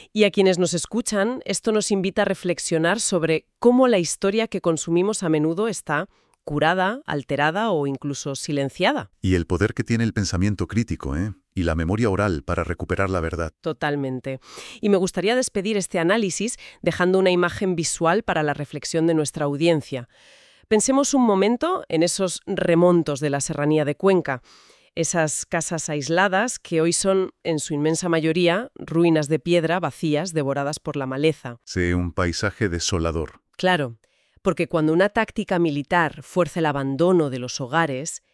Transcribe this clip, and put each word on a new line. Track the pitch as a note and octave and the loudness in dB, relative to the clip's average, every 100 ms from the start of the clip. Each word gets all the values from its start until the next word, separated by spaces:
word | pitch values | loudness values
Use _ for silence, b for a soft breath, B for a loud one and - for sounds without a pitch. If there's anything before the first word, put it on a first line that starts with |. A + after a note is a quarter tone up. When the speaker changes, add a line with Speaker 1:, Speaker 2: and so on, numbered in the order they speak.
| B | B
Speaker 1:
Y | G#3+ | 2
a | G#3 | 2
quienes | - F#3+ F3 | 4 4 4
nos | F3 | 2
escuchan, | F3 - A3 - G3+ G#3 B3+ | 0 -4 -4 -2 -2 -2 -4
esto | - F#3+ A3+ | -6 -4 0
nos | G#3+ G3+ | 0 0
invita | G3 F#3 G3 | 0 0 0
a | |
reflexionar | G3+ F#3+ F3+ E3+ - D#3+ E3 G#3+ | -2 -2 -2 -4 0 0 2 0
sobre | - F3+ D#3+ D#3+ _ - | 0 0 0 -2 _ 2
cómo | A#3 B3 B3+ | 4 6 6
la | G#3 | 4
historia | E3 - G3 A3 A3+ | 0 -2 -2 0 -2
que | F#3 | -2
consumimos | F3 D#3+ - E3+ G3 A3 | -2 -2 0 2 2 0
a | E3+ | 0
menudo | D#3 D#3 E3 A3 | 2 2 0 -2
está | F#3+ - D3+ F#3+ _ _ _ - | -4 -4 -4 -4 _ _ _ -6
curada, | D3 D#3 F#3 F#3 B3+ | 0 2 2 0 -2
alterada | - D3 B2 C#3+ D3 F3+ A3+ | -6 -6 -4 -2 0 0 0
o | E3 C#3+ | 0 -2
incluso | C3+ C#3+ C3+ D3 | -4 -6 -6 -8
silenciada. | C3+ - C#3+ C#3 - F#3+ G3 G#2+ _ | -8 -4 -2 -4 -2 -2 -2 -6 _
Speaker 2:
Y | F#2+ | 0
el | F2+ E2 | 0 2
poder | F2 G2+ | 0 0
que | - | -2
tiene | - A#2 | -2 0
el | A#2 | 0
pensamiento | - F#2+ F2 G2+ G2 F#2 | 0 -2 0 0 -2 -2
crítico, | G#2 A#2 D#2+ C2+ | -2 -2 -6 -6
¿eh? | C#2+ G#2 F#2+ _ | -4 -4 -8 _
Y | - | -4
la | E2+ | -2
memoria | D#2+ E2 A2 A#2 | 0 0 0 0
oral | F#2+ G#2 D#2 | 0 0 -2
para | - F2 | -2 -4
recuperar | E2+ E2+ E2+ F#2 G2 | -4 -6 -4 -2 -2
la | F#2 | -2
verdad. | D#2+ D#2 E2 _ | -4 -4 -6 _
Speaker 1:
Totalmente. | E3 - D3+ D3 C3+ C3 C3+ C3 B B B B | -10 -6 -4 -4 -4 -6 -8 -12 B B B B
Y | G#3 | 2
me | G3 | 2
gustaría | F#3 - F#3 B3 | 2 -2 0 0
despedir | A3+ G#3 F#3+ G#3 | 0 -4 -2 -2
este | F3 F#3 | -2 0
análisis | E3 A3 G3 - G#3+ - B B | 2 2 0 -2 -6 -8 B B
dejando | - E3 F3+ F#3 | -4 0 2 4
una | F#3+ | 4
imagen | F3+ F3 - F#3+ E3+ | 4 2 0 -2 0
visual | D#3 - E3 F#3+ | -2 -2 0 0
para | A3 D#3+ | 0 -2
la | D3+ | -2
reflexión | D3 C#3+ D3 - E3 E3 | -4 -8 -10 -4 0 2
de | |
nuestra | D#3+ D3 D#3+ | 2 0 -2
audiencia. | C#3+ C#3+ E3 D#3+ - B2+ A#2+ b b b b b b | -4 2 2 2 0 -10 -12 b b b b b b
Pensemos | G#3+ G#3 C4+ C#4 | 0 4 2 4
un | - | 4
momento | A#3+ G3 G3+ A#3+ D#4+ F#4+ - | 4 4 4 2 0 -4 -2
en | D#3+ | 0
esos | E3 - F#3 - - | 0 0 -4 -4 -6
remontos | F#3 F3 E3 F3 F3 D3+ C#3 | -2 2 6 6 6 2 -2
de | D3 | -2
la | C#3 | -2
serranía | - D3+ D3+ D#3 | -4 -2 2 2
de | D3 C#3+ | 0 0
Cuenca, | G3 F#3 D3 B2+ b b b b b | 2 2 0 -6 b b b b b
esas | - D#3+ F3 D#3 - | -6 -2 0 0 -2
casas | - F3 - E3 - | -6 -6 -4 -6 -6
aisladas | D3 C3+ E3+ G3 F#3 A#3+ - | -6 -2 2 2 2 -2 -6
que | - E3 | -4 0
hoy | E3 | 2
son, | E3 G3 F#3+ F#3 - | 2 2 0 0 -6
en | - D#3 | -4 -2
su | - | -2
inmensa | D3 D#3 E3 F3+ | -2 0 0 0
mayoría, | E3 D#3 E3 E3+ F3+ B3+ | 0 2 2 2 2 -4
ruinas | - - D#3+ E3+ D#3 C#3+ | -12 -4 2 4 4 2
de | D#3 | -2
piedra | E3+ F3 D#3+ F3+ | 2 2 2 -2
vacías | D#3+ - D#3+ D3 F#3 | -4 -4 -2 0 -2
devoradas | D#3+ C#3 C#3 C#3+ D3 | -2 -2 -2 -4 -6
por | - C#3+ | -8 -6
la | |
maleza. | C3 C3 D#3 C#3+ B2+ A#2 | -6 0 0 0 -6 -16
Speaker 2:
Sí, | - F#2 F2 | -8 -2 0
un | F2+ F2+ | 0 -2
paisaje | F2+ F2+ E2 G#2 - G#2 | -2 -2 0 -4 -2 -2
desolador. | E2 - F2+ E2 D#2+ D2+ - _ - | -2 -2 -2 0 -2 -6 -10 _ -4
Speaker 1:
Claro, | F#3 F3 C3 A#2 _ _ _ _ | 0 0 -2 -8 _ _ _ _
porque | F#3+ E3+ E3 | -2 -2 -2
cuando | E3 D#3 | 0 2
una | E3 G3+ | 4 2
táctica | A#3 A3 - G3 F3+ | 2 -2 -4 -2 0
militar | E3+ C#3+ C3+ F3 D#3 - | 0 0 0 2 2 -2
fuerza | - F3+ D#3 F3+ | -6 -2 -2 0
el | D#3+ | 0
abandono | C#3 C3+ C3+ F3 F#3 D3 | 0 -2 2 4 4 2
de | B2+ | -2
los | B2 - | -8 -8
hogares, | B2 D#3 D#3+ C3 D#3+ - _ | -2 0 0 -2 -8 -12 _